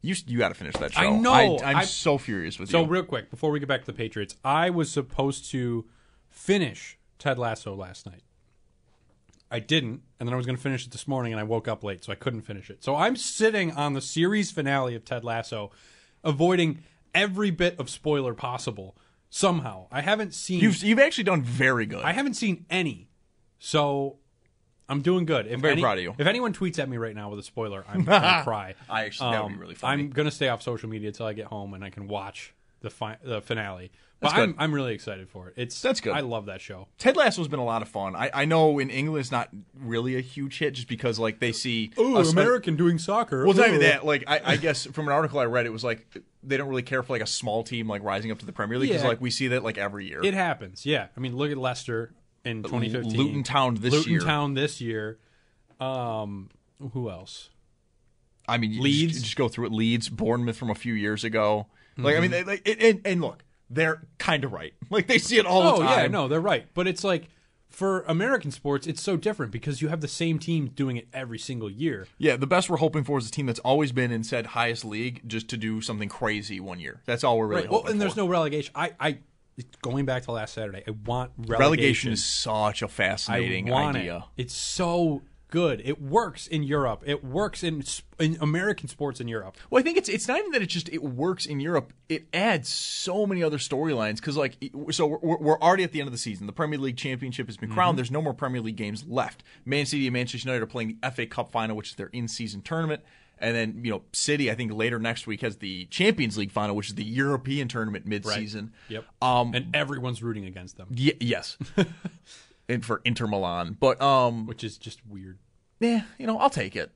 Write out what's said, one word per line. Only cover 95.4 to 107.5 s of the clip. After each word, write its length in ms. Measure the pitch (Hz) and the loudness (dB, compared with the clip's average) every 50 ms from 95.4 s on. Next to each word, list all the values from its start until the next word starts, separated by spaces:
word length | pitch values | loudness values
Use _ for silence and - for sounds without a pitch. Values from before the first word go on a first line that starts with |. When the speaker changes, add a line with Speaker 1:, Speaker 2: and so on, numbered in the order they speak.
| 160 147 151 - | 4 4 4 6
Speaker 1:
already 220 | 156 170 185 185 185 | 8 6 6 6 4
at 100 | 170 - | 0 0
the 80 | 156 | -4
end 60 | 143 139 | -4 -4
of 40 | |
the 60 | 120 117 | -6 -6
season. 280 | - 123 104 90 101 | -6 -6 -6 -6 -8
The 60 | 101 | -10
Premier 260 | 101 - 165 151 151 139 | -4 -4 -2 -2 -2 -2
League 200 | 135 135 123 127 | -2 -4 -4 -4
championship 480 | - 139 131 123 135 131 123 - 127 - | -4 -6 -4 -4 -6 -8 -6 -6 -6 -8
has 80 | 107 | -8
been 140 | - - 110 | -10 -8 -4
crowned. 200 | 110 143 180 180 | 2 4 4 4
Speaker 2:
Mm-hmm. 40 | 160 131 | 4 2
Speaker 1:
There's 140 | 127 117 | 0 -2
no 100 | 127 151 | -2 -2
more 120 | 156 147 123 | -2 -2 -2
Premier 260 | - 147 131 127 123 | -2 -4 -2 -2 -2
League 160 | 113 110 110 | -4 -4 -6
games 300 | 98 110 104 104 104 - 160 | -4 -6 -6 -6 -8 -10 -4
left. 360 | 113 131 127 - - _ - - - - _ | -2 -2 -2 -2 -6 _ -20 -20 -20 -16 _
Man 220 | 131 135 143 143 | -2 0 0 0
City 220 | 127 - 147 135 127 | 0 0 0 0 2
and 60 | 123 | 2
Manchester 320 | 123 123 123 - 120 107 | 0 -2 -2 -4 -6 -4
United 160 | 127 127 120 | -2 -2 -2
are 60 | 113 113 | -2 -4
playing 220 | - 123 113 110 | -4 -4 -4 -4
the 80 | 113 113 - | -4 -4 -4
F 160 | 131 127 - | -4 -2 -4
A 60 | 117 | -6
Cup 260 | 113 - - 113 - - | -6 -4 -6 -6 -2 -2
final, 240 | 117 113 110 110 107 | -2 -2 0 -2 -4
which 140 | 104 - | -6 -10
is 40 | - | -10
their 120 | - 196 - | -10 -12 -8
in-season 540 | - 123 120 110 - - 120 107 101 98 95 | -6 -6 -6 -6 -6 -6 -6 -6 -8 -10 -8
tournament. 400 | - 160 160 165 156 151 151 - _ _ _ _ _ _ _ | -4 -2 -2 0 0 -2 -4 -6 _ _ _ _ _ _ _
And 180 | - 113 117 | -2 0 0
then, 260 | 117 113 110 - - 120 | 0 0 -2 -4 -4 -4
you 60 | 117 | -4
know, 100 | 107 95 - _ | -4 -4 -6 _
City, 400 | - - - - 147 147 143 117 | -6 -4 0 0 2 2 2 0
I 40 | 107 | 0
think, 180 | 110 123 110 107 | -2 -2 -4 -2
later 260 | 107 110 117 120 117 | 0 0 0 0 0
next 260 | 110 113 117 - - | -2 -2 -4 -4 -6
week 140 | - 107 101 | -8 -8 -4
has 160 | - 113 101 - | -4 -6 -6 -6
the 280 | - 98 92 90 90 | -10 -10 -8 -8 -10
Champions 520 | 85 - - - 214 220 - 139 113 98 107 | -10 -2 2 4 4 4 4 0 0 0 -2
League 140 | 101 101 | -4 -2
final, 240 | - 113 104 104 101 | -2 -2 0 0 0
which 140 | 104 101 104 | -2 -2 -4
is 60 | 101 | -6
the 80 | 107 104 | -6 -6
European 640 | 107 113 127 139 139 143 127 127 131 | -4 0 0 2 2 2 0 -2 -2